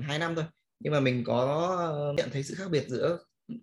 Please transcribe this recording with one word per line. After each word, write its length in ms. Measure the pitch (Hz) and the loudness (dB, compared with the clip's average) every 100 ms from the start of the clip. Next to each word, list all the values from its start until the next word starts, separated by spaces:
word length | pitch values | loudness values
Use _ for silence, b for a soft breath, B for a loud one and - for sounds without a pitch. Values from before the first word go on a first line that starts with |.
hai 160 | 143 151 | -2 -2
năm 160 | 165 | -2
thôi. 100 | 165 160 - _ _ | -2 -4 -8 _ _
Nhưng 120 | 151 | 0
mà 80 | 147 | 4
mình 240 | 135 123 117 | 4 2 2
có, 500 | 117 131 151 175 180 | 2 2 2 0 0
ờ, 360 | 170 147 147 143 | 0 -2 0 0
nhận 140 | - | -2
thấy 100 | 135 | -4
sự 120 | 135 | -6
khác 160 | - 196 | -6 -2
biệt 140 | 151 - | 0 0
giữa 300 | 120 151 175 - _ - 233 | 0 0 0 -6 _ -14 -14